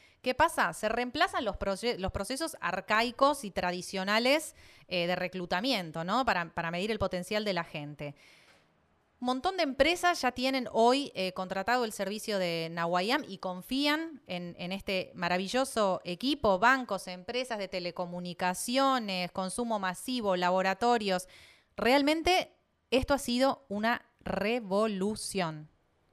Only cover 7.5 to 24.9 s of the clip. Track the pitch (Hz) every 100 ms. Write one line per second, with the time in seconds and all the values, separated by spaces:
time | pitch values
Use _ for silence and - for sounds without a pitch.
7.5 | 180 165 160 147 147 147 143 - - _
8.5 | - _ _ _ _ _ _ 247 262 349
9.5 | 381 302 254 285 349 349 339 254 247 254
10.5 | 262 240 220 233 262 285 - 185 185 185
11.5 | 190 190 247 226 208 190 214 - 202 180
12.5 | 165 165 170 170 180 196 277 247 196 190
13.5 | 180 - 262 294 302 330 311 - 180 175
14.5 | - 175 196 - 185 - - 175 180 190
15.5 | 247 262 - 202 180 - 175 254 294 214
16.5 | 185 226 262 247 190 - 180 180 247 254
17.5 | 214 185 190 175 170 175 175 180 175 180
18.5 | 180 - 254 269 262 208 185 180 - 185
19.5 | - 240 214 185 180 - 254 208 180 180
20.5 | 185 190 190 240 240 202 185 - - -
21.5 | - _ - 220 269 285 320 330 359 -
22.5 | _ _ _ _ 247 160 277 - 240 262
23.5 | - _ 202 220 240 - _ - - 208
24.5 | 247 208 196 220